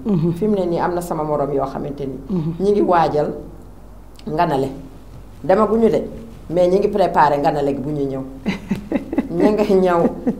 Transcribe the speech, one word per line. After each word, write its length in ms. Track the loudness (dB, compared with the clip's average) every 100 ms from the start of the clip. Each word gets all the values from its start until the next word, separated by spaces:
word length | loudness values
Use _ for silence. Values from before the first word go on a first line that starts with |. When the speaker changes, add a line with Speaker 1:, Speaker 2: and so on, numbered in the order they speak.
| 0
Speaker 1:
Mhm. 260 | 2 2 0
Speaker 2:
Fi 120 | 0
mu 80 | 0
ne 100 | 0
nii 140 | 0
am 140 | 0
na 80 | -2
sama 220 | -4 -4
morom 280 | -2 0 0
yoo 140 | 0 -2
xamante 400 | -4 -8 -6 -8
ni. 120 | -8 -4
Speaker 1:
Mhm. 240 | -4 -2 0
Speaker 2:
Ñi 100 | 2
ngi 100 | 2
waajal 500 | 4 4 4 2 0 -4 -12 -16 -18 -20 -20 -20 -20 -14 -6
nganale. 400 | 0 0 0 -2 -6 -16 -18 -18 -18 -18 -8
Demaguñu 460 | 0 2 4 4 4
de, 140 | 2 -2 -10 -14 -16 -4
mais 160 | 2 4
ñi 80 | 4
ngi 80 | 2
préparé 500 | 2 2 4 4 4
nganale 360 | 2 2 0 -2
gi 60 |
bu 80 | -4
ñuy 140 | -2 -2
ñëw. 160 | -4 -8 -8 -6
Speaker 1:
<laughs> 160 | -6 -6 -6 -4 -4 -2 -4 -2
Speaker 2:
Ña 180 | 2 2
ngay 240 | 4 4 4
ñëw, 180 | 4 4 2 0 -4